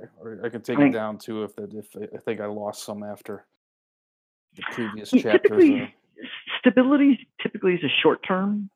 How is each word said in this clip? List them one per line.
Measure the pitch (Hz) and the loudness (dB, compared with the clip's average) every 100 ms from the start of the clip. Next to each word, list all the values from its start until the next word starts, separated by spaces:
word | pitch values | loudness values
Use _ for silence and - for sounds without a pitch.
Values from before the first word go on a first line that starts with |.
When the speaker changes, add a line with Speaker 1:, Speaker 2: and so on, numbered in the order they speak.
| - _ | -20 _
Speaker 1:
Or | 110 107 | -18 -12
I | 117 | -10
can | 117 | -8
take | 117 123 | -4 2
Speaker 2:
I | |
Speaker 1:
it | |
Speaker 2:
think | 143 | 2
Speaker 1:
down | 113 107 101 | 2 -4 -10
to | - 107 | -10 -8
if | 104 - | -8 -10
that, | 104 | -14
if | 107 104 | -14 -16
I, | 101 107 214 | -14 -14 -10
I | |
think | - 107 | -8 -6
I | 104 | -6
lost | 104 104 104 | -8 -8 -10
some | - 104 | -12 -12
after | 104 101 - 101 _ _ _ _ _ _ _ _ _ _ _ - | -12 -14 -14 -16 _ _ _ _ _ _ _ _ _ _ _ -16
the | - | -12
previous | - 110 107 101 | -8 -8 -10 0
Speaker 2:
Yeah, | 254 | 2
Speaker 1:
chapters, | - - - 415 | 4 4 4 6
Speaker 2:
typically, | 320 269 | 6 4
Speaker 1:
uh, | |
Speaker 2:
s-, | - _ _ - - - - - | -2 _ _ -20 -18 -16 -12 -2
stability | 254 247 262 285 285 240 - - | 2 4 4 6 4 4 -2 -8
typically | - - 190 | -8 -2 0
is | 175 | 0
a | 143 - | 0 2
short-term | 156 - - 185 202 208 196 | 2 2 0 -2 0 -2 -6